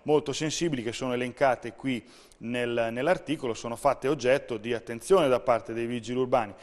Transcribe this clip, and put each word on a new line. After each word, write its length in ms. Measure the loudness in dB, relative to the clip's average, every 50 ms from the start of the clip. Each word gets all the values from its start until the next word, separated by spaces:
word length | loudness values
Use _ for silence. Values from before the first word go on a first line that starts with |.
| _
molto 280 | 2 2 2 2 0
sensibili 500 | -4 -4 -4 -4 -2 -2 -2 -2 -2 -2
che 120 | -4 -6 -6
sono 200 | -4 -4 -4 -2
elencate 600 | -2 -4 -6 -2 2 2 2 2 0 -4 -10 -12
qui 300 | -6 -4 -4 -4 -4 -6 -10 -18 -20 -20 -20 -20 _
nel, 480 | -8 -6 -4 -2 -2 0 0 0 0 -2
nell'articolo 600 | -2 -2 0 0 0 0 0 -4 -6 -4 -4 -4 -4
sono 220 | -4 -6 -8 -8
fatte 320 | 0 0 0 0 2 0 -2
oggetto 500 | -2 2 4 4 4 4 2 -2 -8 -6
di 160 | -4 -4 -4
attenzione 540 | -4 -4 -8 -10 -10 2 4 4 6 6 6
da 140 | 4 4
parte 320 | 4 4 2 2 2 -4 -6
dei 140 | -4 -4 -4
vigili 320 | -4 -6 -6 -4 -2 -2
urbani, 340 | 0 2 2 2 2 0 -6 -12